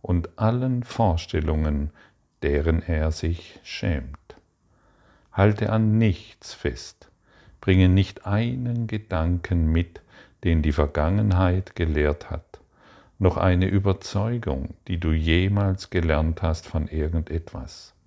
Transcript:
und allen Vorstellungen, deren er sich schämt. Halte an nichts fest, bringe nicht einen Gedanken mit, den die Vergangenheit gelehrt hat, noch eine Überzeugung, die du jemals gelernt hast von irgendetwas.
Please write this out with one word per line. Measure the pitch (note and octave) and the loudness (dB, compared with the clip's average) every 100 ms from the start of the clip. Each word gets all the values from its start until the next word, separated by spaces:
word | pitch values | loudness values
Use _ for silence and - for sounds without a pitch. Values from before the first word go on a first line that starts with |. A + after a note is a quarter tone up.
und | - F2+ E2 - | 0 -2 -2 -2
allen | G#2+ B2 C3 B2 | 0 2 0 -2
Vorstellungen, | A#2+ - G#2+ E2 - E2 D#2 D#2 D#2 D2 D2 - - _ _ _ | -6 0 2 2 -2 -4 0 0 0 -2 -4 -8 -20 _ _ _
deren | D2 D2 D#2+ D#2+ | -2 0 2 0
er | - D#2+ D#2 | 0 -2 0
sich | D#2 E2 E2+ - - | -2 -4 -6 -10 -20
schämt. | - - - D2+ C#2 C#2+ _ - _ _ _ _ _ _ _ _ _ | -16 -6 -4 -4 -6 -16 _ -20 _ _ _ _ _ _ _ _ _
Halte | - G2+ G#2+ G#2 | 2 4 4 0
an | A2 A2 A2 | 2 2 4
nichts | A2+ E2+ - - - | 2 0 -8 -20 -20
fest, | - D2+ A#1+ - - - _ _ _ - - | -6 -6 -6 -16 -20 -20 _ _ _ -20 -6
bringe | - F#2+ F#2 | 2 6 6
nicht | F#2+ G2 - - | 6 2 -4 -4
einen | G#2 A#2 B2+ A#2+ A#2+ A2+ | -2 -2 -4 -4 -4 -4
Gedanken | G#2+ G#2 F2+ E2 F2 - F2 D#2+ | -6 -4 -2 0 -2 0 0 2
mit, | D#2+ E2+ - _ - - _ | 2 -2 -8 _ -20 -20 _
den | F2+ E2 | 0 2
die | D2+ | 2
Vergangenheit | D2 D2 D2+ D2+ G2+ G#2+ F2+ F#2 F#2 F#2 | 2 0 0 0 0 2 2 2 0 -4
gelehrt | - E2 D2+ D2 D2 - | -4 -2 2 0 0 -6
hat, | D#2+ - - _ _ - - _ _ | -10 -10 -20 _ _ -20 -20 _ _
noch | F#2+ - | 0 2
eine | F#2 F2+ F#2+ | 2 4 2
Überzeugung, | G2 G2+ F#2+ - G2+ G#2+ A#2+ G#2 C2+ C#2 - - | 2 0 -2 -4 -4 -4 -4 -4 -4 -6 -12 -8
die | E2+ | -4
du | E2 | 0
jemals | D#2+ D#2 E2+ F#2+ G2+ G2+ F#2+ - | 0 2 2 2 0 0 -2 -4
gelernt | F#2 E2 D2+ D#2+ D#2+ | -2 0 2 0 0
hast | D#2+ D#2+ - | -2 -2 -4
von | D#2+ D2+ | -6 -4
irgendetwas. | D#2+ D2+ E2 D#2+ D#2 - - - - - _ | -4 -2 -2 -4 -6 -8 -12 -14 -16 -20 _